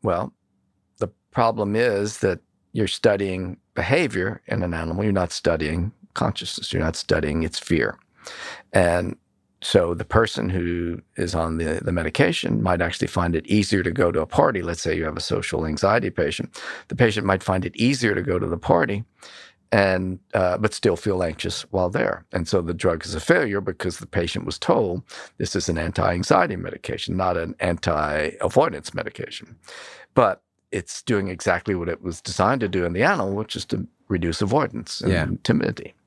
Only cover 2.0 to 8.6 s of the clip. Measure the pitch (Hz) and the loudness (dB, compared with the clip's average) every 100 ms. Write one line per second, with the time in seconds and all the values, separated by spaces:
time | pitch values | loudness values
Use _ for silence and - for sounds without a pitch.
2 | 104 - 104 87 _ _ _ - 101 - | -2 0 0 0 _ _ _ -2 -2 2
3 | 113 101 98 92 90 - _ - 85 143 | 2 2 0 -4 -6 -8 _ -6 0 2
4 | 156 90 92 110 - 107 90 82 82 85 | 2 0 -2 -4 -4 -2 -2 -2 -4 -2
5 | 107 95 90 - - 82 76 82 92 - | 2 2 0 0 0 0 0 0 -2 -6
6 | - - - - 175 - - - 82 80 | -12 -2 -2 -2 -6 -8 -4 -2 0 -2
7 | - 80 76 76 80 - - 80 60 - | 0 0 2 0 -2 -4 0 2 2 -2
8 | _ _ - - - - | _ _ -18 -14 -14 -16